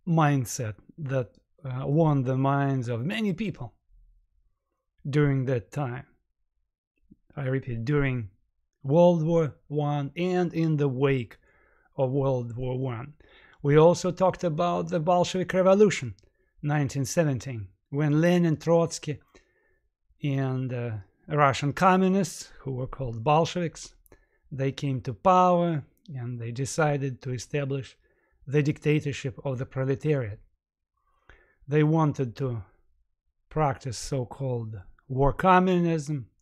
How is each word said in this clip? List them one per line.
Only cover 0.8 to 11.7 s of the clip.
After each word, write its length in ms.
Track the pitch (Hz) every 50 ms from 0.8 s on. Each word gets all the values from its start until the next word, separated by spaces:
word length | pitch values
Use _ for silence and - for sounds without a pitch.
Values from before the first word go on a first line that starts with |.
| _ _ -
that, 320 | - 151 127 135 131 120 - _ _ _ _ _ _ -
uh, 240 | 131 127 131 135
won 360 | 143 143 160 165 151 143 139 123
the 120 | 127 131
minds 540 | 131 135 139 139 143 139 139 135 131 117 120
of 160 | 120 113 123
many 260 | 180 220 226 220 202
people 420 | 170 - 226 185 - - 127 104 _ _ _ _ _ - _ _ _ _ _ _ _ _ _ _ _ _ _ _ _ _ _ _ _ _ - 147
during 360 | 131 151 147 143 135 135 127
that 260 | 127 131 117 - _
time. 340 | - 147 143 120 120 135 - _ _ _ _ _ _ _ _ _ _ _ _ _ _ _ _ _ _ _ _ _ - _ _ _ -
I 60 | 147 135
repeat, 420 | 131 131 135 - 127 120 113 113
during 420 | 143 147 147 139 135 127 123 107 95 _ _ _ _ _ _ _ _ _ _ -
World 400 | 135 147 170 175 175 175 165 151
War 320 | 165 170 165 156 139 - _ _ -
One 420 | 143 151 147 147 147 147 139 139 -
and 360 | 170 175 185 180 180 180 160 -
in 220 | 160 165 160 156
the 140 | 143 147 139
wake 480 | 123 123 143 139 135 127 113 - - _ _ _ _ _ _ _